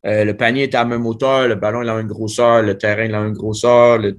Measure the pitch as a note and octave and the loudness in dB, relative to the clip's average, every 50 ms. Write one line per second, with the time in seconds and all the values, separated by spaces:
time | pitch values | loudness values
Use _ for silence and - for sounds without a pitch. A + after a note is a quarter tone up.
0 | - G2+ G#2+ G#2+ G#2+ G#2 G2+ G#2 B2 A2+ A#2+ C3+ C#3 C3 - B2 A#2+ A#2+ A#2+ A#2+ | -4 -2 0 0 0 0 0 0 0 0 0 0 -2 0 0 -2 0 0 -2 -4
1 | A#2 A2+ A2 G#2+ C3+ C3 C3+ C3+ C3 B2 A2 G2 G2 G#2+ A2 A#2+ A#2+ A#2 A2+ A2 | -4 -4 -4 -2 0 0 2 2 2 0 0 0 -2 -4 -2 -2 -4 -4 -4 -4
2 | A2 G#2+ G#2 - A2 G#2+ A2 - A#2+ A#2+ A#2 A#2 A2 G#2 G2 - - G#2+ G#2 G2+ | -6 -6 -8 -6 -6 -6 -2 2 2 4 4 4 2 0 -2 -2 -2 -2 0 0
3 | A2+ A2+ G#2+ G#2+ G#2+ G#2+ G#2+ - G#2 A2 G#2+ G#2 - A#2+ A#2+ A#2+ A#2+ A#2+ A#2+ A2+ | -2 -2 -2 -4 -4 -4 -4 -4 -6 -6 -6 -2 2 4 6 6 6 6 4 2
4 | G#2+ G2+ F#2 | 0 -4 -4